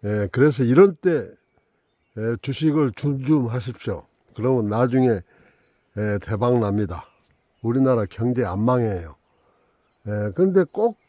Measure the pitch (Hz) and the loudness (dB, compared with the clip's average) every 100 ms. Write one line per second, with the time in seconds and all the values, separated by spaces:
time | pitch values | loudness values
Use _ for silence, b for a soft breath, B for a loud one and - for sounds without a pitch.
0 | 104 104 101 - 147 135 120 131 196 170 | -4 -4 -4 2 2 4 2 6 6 4
1 | 180 160 101 - _ _ _ _ _ _ | -2 -2 -4 -16 _ _ _ _ _ _
2 | _ - 110 117 - 131 156 151 143 101 | _ -8 -6 -4 -6 -2 0 2 0 -2
3 | 143 139 131 156 120 123 123 120 - 90 | -4 -4 0 0 0 -4 -8 -10 -8 -8
4 | - _ _ - 117 131 107 107 123 127 | -10 _ _ -6 -2 0 0 0 2 2
5 | 127 104 - b b b b b b - | 2 0 -4 b b b b b b -6
6 | 107 101 - 107 123 123 104 101 104 82 | -4 -4 -4 -2 0 2 2 0 -2 -6
7 | - _ _ _ _ _ 113 123 131 123 | -14 _ _ _ _ _ -4 2 2 2
8 | 101 - 120 123 107 92 113 127 113 95 | 0 -4 -2 0 -2 0 0 2 0 -4
9 | 82 - _ _ _ _ _ _ _ _ | -10 -20 _ _ _ _ _ _ _ _
10 | - 107 104 98 190 190 170 - 226 220 | -8 -4 -4 0 2 2 0 0 -2 -4